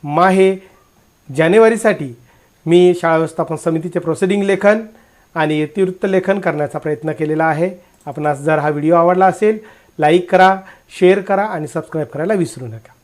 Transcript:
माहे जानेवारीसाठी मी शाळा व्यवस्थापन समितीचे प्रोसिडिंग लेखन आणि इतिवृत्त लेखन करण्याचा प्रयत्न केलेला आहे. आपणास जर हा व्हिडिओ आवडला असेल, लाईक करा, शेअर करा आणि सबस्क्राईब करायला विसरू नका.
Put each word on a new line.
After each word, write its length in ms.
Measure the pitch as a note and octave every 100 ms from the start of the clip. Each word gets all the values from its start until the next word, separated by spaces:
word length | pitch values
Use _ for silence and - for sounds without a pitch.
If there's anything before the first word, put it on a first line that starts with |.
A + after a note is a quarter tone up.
माहे 720 | D3 D3+ F#3 F#3+ F#3+ F#3+ - _ _ _ _ _ _ C3+
जानेवारीसाठी 800 | D#3+ G3+ A3+ A3+ A3+ G3+ C#3+ A#2 _ _ _ _ -
मी 280 | E3+ F3+ F3
शाळा 140 | E3 D#3+
व्यवस्थापन 400 | D#3+ - D#3+ D#3
समितीचे 440 | - D#3+ E3+ F3
प्रोसिडिंग 440 | E3 D#3 F#3+ G3+
लेखन 380 | G3 F#3+ G3+ A3 A3 - _ _ _ E3
आणि 260 | D#3 D3+
इतिवृत्त 440 | D3+ D3+ F#3 F#3 G3
लेखन 300 | F#3+ F#3 G3
करण्याचा 400 | F3+ D3+ D3 D#3
प्रयत्न 320 | D#3 D3+ D#3
केलेला 340 | D#3 D#3 D#3 D#3+
आहे. 240 | D3+ F3 F#3+ _ _ -
आपणास 340 | C#3+ D3+ C#3+
जर 180 | C#3+ D#3
हा 120 | D3
व्हिडिओ 260 | D3 D3+ E3+
आवडला 300 | E3+ F3+ F#3+
असेल, 320 | F3+ G#3+ G#3+ - _ _ _
लाईक 320 | D3+ F3 F3+
करा, 240 | F#3 F#3 F#3+ F#3+ - _ -
शेअर 200 | F3+ G3
करा 260 | F#3+ G3 G#3
आणि 220 | F#3 D3+
सबस्क्राईब 400 | E3+ D#3 D#3+ D3
करायला 260 | C#3 E3
विसरू 340 | G#3+ E3 - B2+
नका. 240 | A2 - _